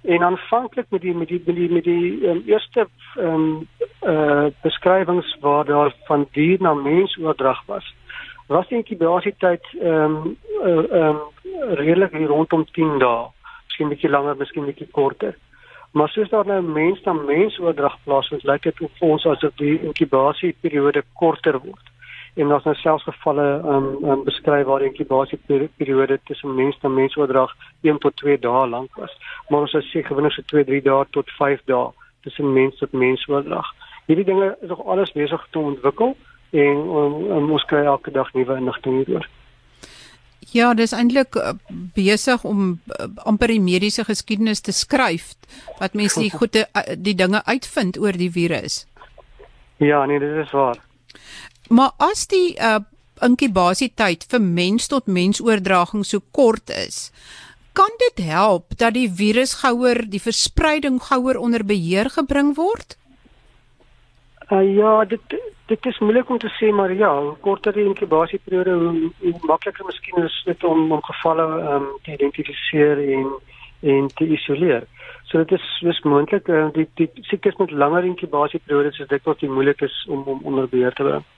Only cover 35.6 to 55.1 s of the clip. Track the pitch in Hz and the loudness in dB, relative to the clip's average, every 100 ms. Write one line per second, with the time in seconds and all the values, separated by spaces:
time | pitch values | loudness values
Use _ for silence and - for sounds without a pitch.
35.6 | 151 135 131 - 233 269 _ _ _ 156 | -4 -2 -4 0 -2 -2 _ _ _ 2
36.6 | 143 143 165 156 143 151 196 165 147 151 | 2 2 -2 0 0 -2 -2 0 0 0
37.6 | - 151 143 139 - 135 131 131 127 131 | 0 0 2 0 -2 -4 -2 -2 -2 -2
38.6 | 127 - 135 131 135 - - - - _ | -4 -4 -2 -2 -2 -4 -6 -18 -20 _
39.6 | _ _ - - - _ _ _ - 233 | _ _ -20 -20 -20 _ _ _ -4 2
40.6 | 240 233 226 226 240 269 262 - 101 - | 2 4 0 2 2 2 0 -2 -4 -8
41.6 | - 170 180 208 190 214 - 240 - 208 | -12 -14 -6 0 2 2 2 0 0 0
42.6 | 190 170 - - - - - 208 233 226 | 0 -2 -8 -10 -10 -6 -2 2 2 2
43.6 | 180 180 208 220 220 208 - 208 220 208 | 2 2 0 -2 -4 -4 -4 -2 0 -2
44.6 | - 185 - 269 240 165 - - - - | -4 -4 0 0 0 -2 -8 -20 -20 -20
45.6 | - - 190 208 208 - 214 156 233 220 | -20 -8 -6 0 0 0 -2 0 0 0
46.6 | 220 208 - 151 190 185 185 208 - 247 | 0 -4 -4 -4 -2 0 2 0 0 -4
47.6 | - - 190 - 208 185 180 175 170 156 | -2 -2 -2 0 -2 0 -2 0 -2 -2
48.6 | - - - - - - _ - - _ | -6 -10 -10 -20 -20 -20 _ -20 -20 _
49.6 | _ _ 147 147 139 143 143 156 147 139 | _ _ 4 4 2 0 -2 -4 -2 0
50.6 | 131 120 _ _ _ - - - - _ | 0 -2 _ _ _ -20 -20 -20 -20 _
51.6 | - 226 269 - 311 427 - 381 349 - | 2 4 4 2 0 0 0 2 2 0
52.6 | 226 214 208 _ _ _ 240 247 269 185 | 0 0 -2 _ _ _ 2 4 2 4
53.6 | 175 185 254 - 208 165 - 247 190 170 | 2 2 -2 0 0 0 -2 0 2 2
54.6 | 180 226 - 269 220 | 2 0 0 -2 0